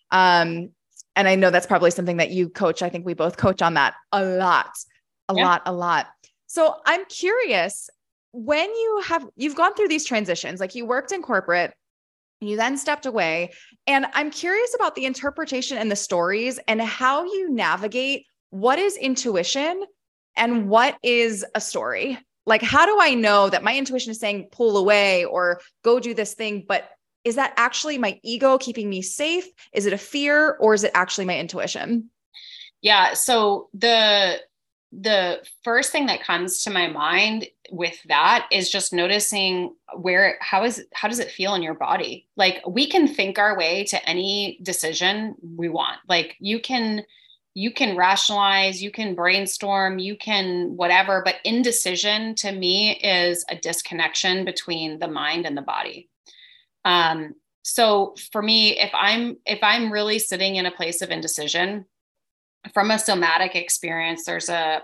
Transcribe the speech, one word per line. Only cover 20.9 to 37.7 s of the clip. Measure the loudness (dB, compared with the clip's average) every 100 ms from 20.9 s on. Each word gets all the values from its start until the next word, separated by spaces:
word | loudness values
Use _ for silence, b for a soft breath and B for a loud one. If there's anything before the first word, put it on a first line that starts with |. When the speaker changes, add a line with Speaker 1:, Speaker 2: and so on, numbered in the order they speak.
| 2
Speaker 1:
is | 0 2 2 0 -6
a | -6
story. | -4 -4 -4 -4 -4 -6 -12 _
Like, | 2 2
how | 4 4 6
do | 6
I | 6
know | 6 6 6 6
that | 4
my | 2 0
intuition | -2 -4 -6
is | -6
saying, | -6 -6 -10
"Pull | 0 2 4
away | 4 6 6 4
or | 2 0 0 0 B _
go | 2 2
do | 0
this | -4 -6
thing"? | -6 -6 -6 -2
But | -2 -2 -14 _ _
is | -4 0
that | 0 2
actually | 2 0 -4 -2
my | -2 -4
ego | -8 0 4 4
keeping | 2 -6 -4
me | -6
safe? | -6 -4 -2 -2 -4 _ B
Is | -2 0
it |
a | -2
fear, | -4 -4 2 2 2 4
or | 4
is | 4
it | 4
actually | 2 0 -2
my | -4 -4
intuition? | -4 -6 -6 -6 -4 -4 -4 _ _ B B B B _
Speaker 2:
Yeah. | 4 4 4
So | 2 2 2 2 0 -4
the, | -2 2 4 4 4 2 0 -8 _ _ _ _
the | -8 0 2 0 -4 -8 -10
first | 0 0 0
thing | 0 0
that | -2
comes | -2 -2 -2 -4
to | -2
my | -2 -2
mind | -2 0 2 0 -2 -8 _ -16